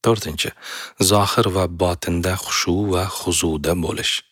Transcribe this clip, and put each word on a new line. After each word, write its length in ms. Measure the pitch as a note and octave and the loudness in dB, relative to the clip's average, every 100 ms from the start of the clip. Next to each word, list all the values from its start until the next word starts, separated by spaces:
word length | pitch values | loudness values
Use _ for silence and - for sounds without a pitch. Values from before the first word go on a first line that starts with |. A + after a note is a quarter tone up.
To'rtinchi, 460 | A#2 A2 E2+ D2+ - - - - - - | 2 0 -2 -4 -6 -8 -14 -12 -14 0
zohir 500 | G2 G#2 G2 - G#2 | 4 4 4 2 2
va 180 | F#2 F2 | 2 -2
botinda 640 | E2+ F2+ F2 - F2 F2+ F#2 | 0 0 0 -2 0 0 -2
xushu 400 | - - - F2+ G#2 | -4 -2 0 0 2
va 180 | F#2 F#2+ | 0 0
huzuda 680 | - F#2+ F2 E2+ D#2 D2 F2+ | -4 -2 0 0 0 0 0
bo'lish. 380 | D#2+ - - - _ | -2 -2 -4 -4 _